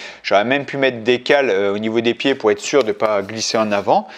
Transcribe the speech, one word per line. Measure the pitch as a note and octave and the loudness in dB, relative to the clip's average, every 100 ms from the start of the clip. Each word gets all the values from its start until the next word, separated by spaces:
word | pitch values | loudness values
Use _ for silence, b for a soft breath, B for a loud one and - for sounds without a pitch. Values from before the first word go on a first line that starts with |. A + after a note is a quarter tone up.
| B B | B B
J'aurais | - G2 | 0 2
même | A2+ C#3 | 2 -2
pu | C3+ C#3 | -2 0
mettre | C3+ A#2+ | 0 0
des | A2 B2 | 0 0
cales, | B2 C#3+ C3 | 2 2 2
euh, | F#2+ G2+ | 0 0
au | G2+ | -2
niveau | A2 A2+ | -2 0
des | A#2 | 0
pieds | A#2 C#3 | 0 -2
pour | C3+ A2 | 2 0
être | G2+ | 0
sûr | - C#3+ | 0 0
de | A2 | 0
ne | |
pas | G#2 A2 G#2 | -2 -2 -2
glisser | G2 A2 G#2+ A2+ | -4 -8 -4 -2
en | G#2+ | 0
avant. | G2+ G2+ F3 G#3+ | -2 0 0 -2